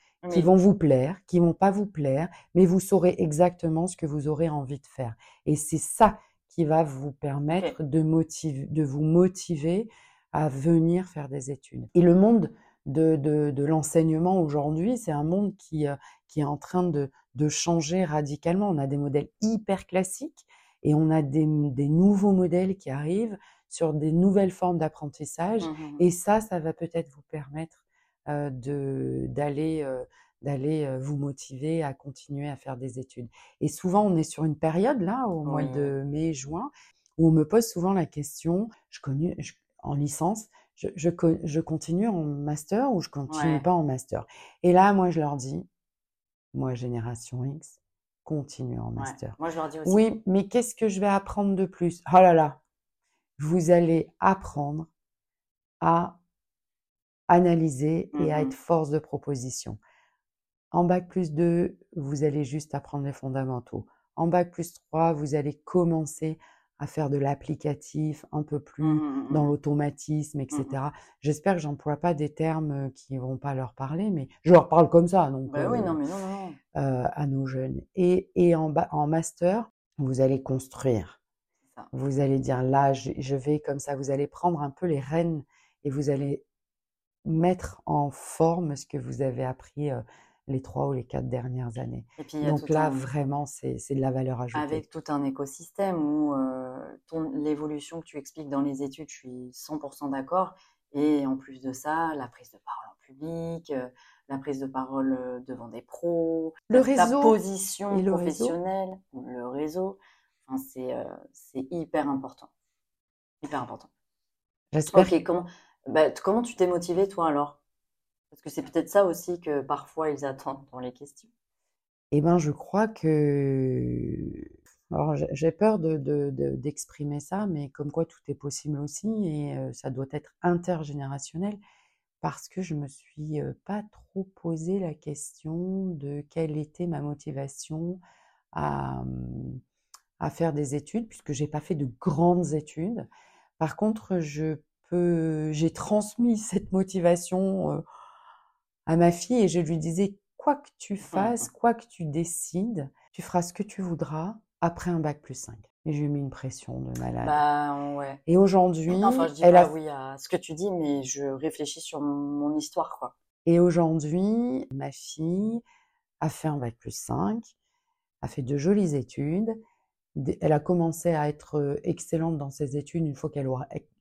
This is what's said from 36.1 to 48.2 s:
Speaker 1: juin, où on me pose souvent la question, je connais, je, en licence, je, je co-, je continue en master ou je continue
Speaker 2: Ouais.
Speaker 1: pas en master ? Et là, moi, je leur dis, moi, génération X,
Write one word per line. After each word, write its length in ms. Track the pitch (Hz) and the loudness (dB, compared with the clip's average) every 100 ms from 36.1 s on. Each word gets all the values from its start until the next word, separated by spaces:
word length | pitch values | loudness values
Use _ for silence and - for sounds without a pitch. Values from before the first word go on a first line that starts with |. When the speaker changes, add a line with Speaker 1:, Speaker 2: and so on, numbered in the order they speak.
| 147 165 | -2 -2
Speaker 1:
juin, 380 | 143 139 165 277 - _ _ _ - | -2 -6 -8 -8 -12 _ _ _ 4
où 100 | 165 | 6
on 20 | |
me 140 | 160 151 | 6 6
pose 200 | 220 226 | 4 2
souvent 260 | 180 180 | 0 0
la 140 | 196 - | 0 0
question, 600 | 151 147 - 160 180 226 - _ | -4 -10 -6 -2 -2 -2 -8 _
je 100 | - | -12
connais, 340 | - 135 175 - | -6 -2 -2 -4
je, 160 | - - _ _ | -10 -16 _ _
en 120 | - | -6
licence, 540 | 143 143 - 165 214 - _ _ | -2 -2 -2 -2 -4 -8 _ _
je, 140 | _ - | _ -10
je 160 | 170 160 | -2 -2
co-, 280 | 170 165 160 | 2 2 2
je 180 | 165 151 | -2 -4
continue 480 | 165 156 - 175 226 | -2 -4 -2 -2 0
en 140 | 185 | -2
master 720 | 151 143 147 151 - 208 277 | -2 -4 -4 -6 -2 0 0
ou 80 | 202 | 0
je 80 | - | -4
continue 460 | 143 139 156 160 | -8 -8 -2 0
Speaker 2:
Ouais. 60 | 151 | 2
Speaker 1:
pas 120 | 151 | 2
en 100 | 175 | 2
master ? 440 | 147 131 - - - - - _ | 2 -2 -6 -8 -8 -16 -20 _
Et 100 | 180 | 6
là, 200 | 180 196 | 8 8
moi, 180 | 202 180 | 6 4
je 100 | 165 | 2
leur 160 | 147 143 | -2 -2
dis, 300 | 131 156 175 _ _ _ _ _ _ _ _ | -6 -8 -10 _ _ _ _ _ _ _ _
moi, 200 | 131 131 | -6 -4
génération 680 | 120 123 120 113 117 - 123 | -4 -4 -6 -6 -8 -10 -8
X, 360 | 131 143 - _ _ _ _ _ | -6 -8 -14 _ _ _ _ _